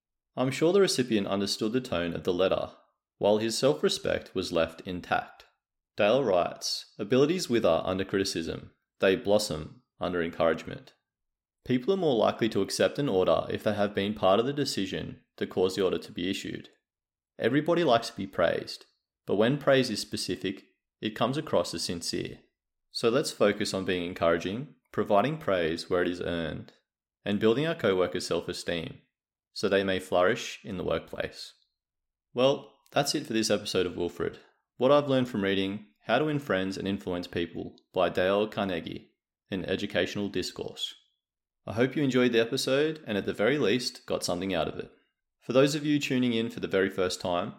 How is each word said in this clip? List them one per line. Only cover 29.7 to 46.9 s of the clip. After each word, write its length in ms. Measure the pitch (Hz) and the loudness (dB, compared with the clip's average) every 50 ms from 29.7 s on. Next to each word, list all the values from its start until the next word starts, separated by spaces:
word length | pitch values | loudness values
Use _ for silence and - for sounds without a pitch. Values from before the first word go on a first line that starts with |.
| 98 98 98 | 4 4 4
may 160 | 98 92 92 | 2 0 -2
flourish 580 | - - 98 90 90 95 120 123 - - - - - | -2 0 2 4 4 4 4 2 -4 -8 -12 -12 -12
in 140 | - 98 90 | -10 -8 -6
the 60 | 82 | -4
workplace. 680 | 82 80 82 - - - - - - - - - - - _ _ _ _ _ _ _ _ _ _ _ _ _ _ _ _ | -2 -2 -2 -4 -8 -10 -8 -8 -10 -10 -14 -18 -18 -20 _ _ _ _ _ _ _ _ _ _ _ _ _ _ _ _
Well, 460 | 120 127 135 147 143 - - _ _ _ _ | 2 2 2 2 0 -4 -12 _ _ _ _
that's 240 | - 139 143 - - | -2 0 0 0 -2
it 100 | 151 139 | -4 -4
for 100 | - 113 | -2 0
this 160 | 110 107 - | 0 2 2
episode 360 | 107 101 101 - - 95 90 | 0 0 0 -2 0 0 0
of 100 | 90 87 | 0 -2
Wilfred. 440 | - 87 85 - - 87 85 - - - _ _ _ _ _ _ | -2 -4 -4 -4 -4 -6 -6 -6 -8 -16 _ _ _ _ _ _
What 140 | - 120 131 | 0 4 6
I've 180 | 143 147 139 135 | 6 4 4 2
learned 200 | 135 131 123 123 | 2 0 0 0
from 160 | - 107 98 | -2 0 0
reading 420 | 98 98 95 95 95 101 107 - - _ _ _ | 2 2 0 0 -2 -4 -8 -10 -16 _ _ _
How 120 | - 113 131 | -2 0 0
to 60 | 151 | 0
Win 160 | 156 151 143 | 0 -2 -4
Friends 360 | 143 - 98 92 95 95 95 | -2 0 0 0 0 -2 -6
and 120 | - - 95 | -4 -4 -4
Influence 400 | 101 101 - 92 90 87 85 - | -4 -4 -4 -6 -6 -6 -6 -6
People 480 | - 95 85 - - - 87 - - - _ _ - | -4 -4 -4 -4 -6 -10 -12 -12 -14 -18 _ _ 0
by 160 | 92 90 87 | 0 2 2
Dale 400 | 80 95 92 92 101 104 107 107 | 2 2 2 4 4 2 2 0
Carnegie, 640 | - 110 101 95 90 82 - - - - - _ _ _ _ _ _ _ _ _ | -2 -4 -4 -2 -4 -4 -6 -8 -12 -12 -14 _ _ _ _ _ _ _ _ _
an 160 | 104 92 80 | -8 -6 -4
educational 640 | - 95 92 104 101 - 90 90 - - 104 101 101 | -4 -4 -4 -4 -2 -2 -2 -2 -2 -2 -4 -6 -4
discourse. 640 | - 95 87 - - - - - - - - - - _ _ _ _ _ _ _ _ _ _ _ _ _ _ | -4 -4 -6 -6 -8 -10 -10 -10 -8 -10 -10 -10 -12 _ _ _ _ _ _ _ _ _ _ _ _ _ _
I 80 | 101 101 | -8 -2
hope 200 | 113 127 135 135 | 0 0 0 0
you 80 | 160 147 | 0 0
enjoyed 300 | 131 120 127 123 123 120 | 2 4 4 4 4 4
the 80 | 113 | 2
episode 600 | 113 113 - 131 - 131 131 139 151 160 156 156 - | 2 2 0 -4 -2 0 0 0 0 0 -2 -6 -8
and 100 | - 107 | -4 -4
at 100 | 98 - | -2 -2
the 60 | - - | -2 -2
very 260 | - 101 120 143 151 | 0 2 2 2 2
least 480 | 123 98 110 127 123 - - - - | 2 2 2 0 0 -4 -8 -10 -6
got 180 | - 90 85 - | -6 -4 -4 -2
something 280 | - 90 87 95 98 92 | -2 -2 -2 -2 -2 -2
out 140 | 82 - | -2 -2
of 100 | - - | -2 -4
it. 140 | - - - - _ _ _ _ _ _ _ _ _ | -8 -12 -14 -18 _ _ _ _ _ _ _ _ _
For 120 | _ - 120 | _ 2 4
those 200 | 131 143 147 147 | 4 4 4 2
of 100 | 156 143 | 0 0
you 140 | 151 147 143 | 0 0 0
tuning 360 | 143 - 135 127 127 120 117 | 0 0 0 0 0 2 0
in 160 | 113 113 110 | 0 -2 -4
for 100 | - - | -4 -6
the 80 | 92 85 | -6 0
very 220 | 98 95 95 101 | 2 2 2 2